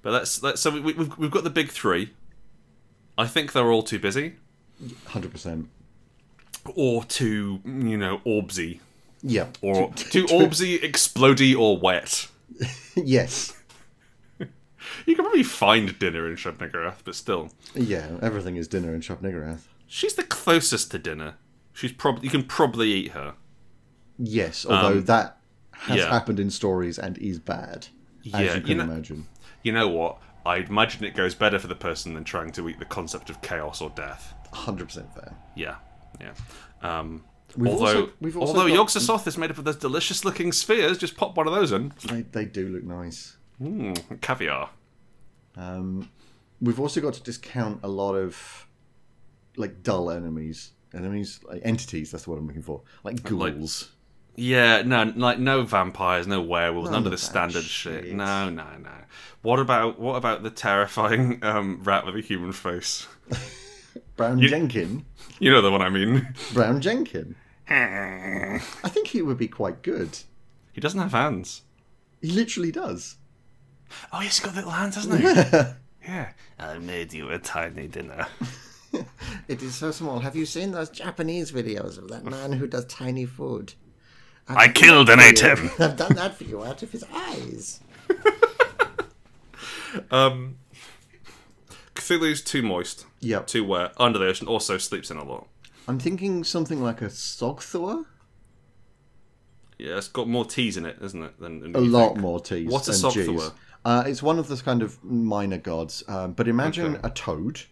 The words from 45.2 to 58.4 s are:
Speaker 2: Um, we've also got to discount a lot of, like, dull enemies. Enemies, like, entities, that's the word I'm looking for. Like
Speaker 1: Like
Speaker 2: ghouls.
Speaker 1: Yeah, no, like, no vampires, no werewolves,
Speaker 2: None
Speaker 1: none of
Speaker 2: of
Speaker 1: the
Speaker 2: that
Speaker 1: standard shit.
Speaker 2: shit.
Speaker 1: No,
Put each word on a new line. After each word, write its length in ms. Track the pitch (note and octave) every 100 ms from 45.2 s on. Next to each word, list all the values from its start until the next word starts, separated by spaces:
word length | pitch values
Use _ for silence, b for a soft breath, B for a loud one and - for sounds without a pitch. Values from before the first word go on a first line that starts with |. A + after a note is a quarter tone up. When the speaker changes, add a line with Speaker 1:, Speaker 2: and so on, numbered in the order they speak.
| - _ _ -
Speaker 2:
Um, 520 | F2+ F#2 F#2 F#2 F#2+ b b b b _
we've 180 | A#2+ A#2
also 220 | C#3+ D#3+
got 120 | D3 A#2+
to 60 |
discount 600 | - A#2 - B2+ A2 G#2
a 60 | G2+
lot 240 | G2 G2+ G2
of, 500 | F#2 - - - - _ _ _ _ _ - _ _ -
like, 260 | G#2 F#2
dull 260 | A#2 F#2+ F2
enemies. 600 | E2+ E2+ D#2+ D#2 D#2 - _ _
Enemies, 480 | F2 F#2+ G2+ G2 -
like, 180 | - F2 A2+
entities, 460 | A2+ - E2+ D2+
that's 120 | D#2+
the 60 | F2
word 100 | D#2
I'm 80 | D2+
looking 140 | D2
for. 220 | D#2 C#2+ _ b
Like 120 | G2+ A#2+
Speaker 1:
Like 80 | A#2+
Speaker 2:
ghouls. 640 | G2 F#2 D2 D#2+ - - _ _ - _ -
Speaker 1:
Yeah, 460 | B2 B2+ A#2 A2
no, 280 | B2 B2 A2 A2+
like, 200 | B2 B2
no 260 | C3 C3+
vampires, 640 | A#2 G2+ F#2 F#2+ F2+ F2+ F2+
no 120 | G2
werewolves, 440 | E2+ F2 E2+ E2+ E2+
Speaker 2:
None 140 | G#2+
Speaker 1:
none 40 | G#2
of 0 |
Speaker 2:
of 40 |
Speaker 1:
the 60 | F2+
Speaker 2:
that 120 | -
Speaker 1:
standard 320 | G2 F2 F2 D#2+
shit. 400 | - F2 D#2+ F2+
Speaker 2:
shit. 100 | G2
Speaker 1:
No, 340 | G2 G2